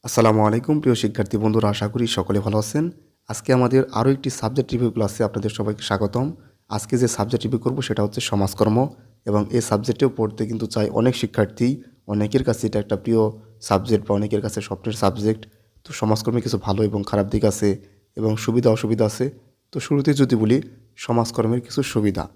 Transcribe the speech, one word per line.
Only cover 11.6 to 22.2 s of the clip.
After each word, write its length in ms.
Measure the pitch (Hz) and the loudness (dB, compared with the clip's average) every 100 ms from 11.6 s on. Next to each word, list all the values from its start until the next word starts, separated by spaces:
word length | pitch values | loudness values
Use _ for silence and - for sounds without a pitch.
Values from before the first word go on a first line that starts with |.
| 123 139 - _ - | 0 0 -8 _ -4
অনেকের 300 | 104 104 135 131 | -2 2 2 0
কাছে 140 | 113 110 | -2 -2
এটা 100 | 107 | -2
একটা 120 | 101 98 | -2 -4
প্রিয় 180 | - 113 107 107 - - - | 0 2 2 -2 -20 -20 0
সাবজেক্ট 340 | 98 113 107 101 | 0 2 0 0
বা 60 | 101 | -2
অনেকের 220 | 104 104 | 0 -2
কাছে 140 | 104 107 101 | -2 -6 -8
স্বপ্নের 280 | 98 117 110 | -6 -6 0
সাবজেক্ট। 400 | 98 92 104 110 - _ _ _ | 0 0 -2 -2 -6 _ _ _
তো 60 | - - | -16 -4
সমাজকর্মে 400 | 107 107 117 117 117 | 0 0 0 -2 -2
কিছু 120 | 107 - | -4 -2
ভালো 140 | 98 107 | 0 0
এবং 120 | 104 101 | 0 -2
খারাপ 160 | 101 98 | -2 0
দিক 100 | 110 135 | 2 0
আছে 180 | - 104 95 - _ _ - | 2 0 0 -6 _ _ -4
এবং 160 | 110 107 | -2 -2
সুবিধা 240 | - 117 120 110 | 0 2 4 2
অসুবিধা 280 | 110 110 110 | 0 0 0
আছে। 160 | - 127 - _ _ _ | 0 -6 -6 _ _ _
তো 40 | - - | -10 -2
শুরুতে 240 | 143 139 143 | 0 2 2
যদি 140 | 131 120 | 4 4
বলি 140 | 107 131 - - _ - - | 4 2 0 -18 _ -18 -2
সমাজকর্মের 540 | 120 113 - 113 120 120 | 0 0 0 0 -2 -4
কিছু 140 | - 135 | -4 -2
সুবিধা 320 | 117 104 95 | 0 0 -2